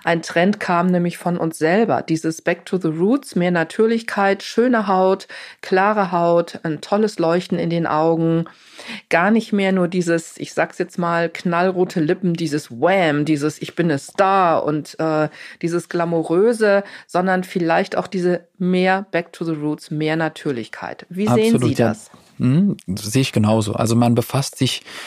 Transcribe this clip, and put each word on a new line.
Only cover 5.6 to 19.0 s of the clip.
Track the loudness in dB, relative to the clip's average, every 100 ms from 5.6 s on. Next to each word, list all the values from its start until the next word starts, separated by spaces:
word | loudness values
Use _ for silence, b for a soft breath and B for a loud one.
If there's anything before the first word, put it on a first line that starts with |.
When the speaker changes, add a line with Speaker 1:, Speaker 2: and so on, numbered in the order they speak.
Speaker 1:
klare | -2 2 2 2 0
Haut, | 0 2 2 0 -4
ein | -6 -6
tolles | -2 0 0 0
Leuchten | 0 0 0 -2
in | -2
den | -2 0
Augen. | 2 2 2 2 0 -2 B B B B -18 -2
Gar | 0 2
nicht | 2 0
mehr | 0 0
nur | 2 0
dieses, | 0 0 -2 -2 -12
ich | -8
sag's | -2 -2 -4
jetzt | -6 -4
mal, | -2 0 -2
knallrote | -4 -2 0 0 0 -2 0
Lippen, | 0 0 -2
dieses | -2 -2 -4 -6
Wham, | -2 2 2 2 2 0
dieses | 0 -2 -4
Ich | -6 -2
bin | 0
ein | -2
Star | -4 0 2 4 4 2 0
und, | -4 -6 -6
äh, | -2 0 -2 B B B
dieses | -4 -4 -4
Glamouröse, | -4 -2 -2 0 2 2 2 2 2 0 B -4
sondern | -2 2 0
vielleicht | -2 -2 2 2 0 -2
auch | -4
diese | -2 0 0 -4 -4
mehr | 0 2 2 0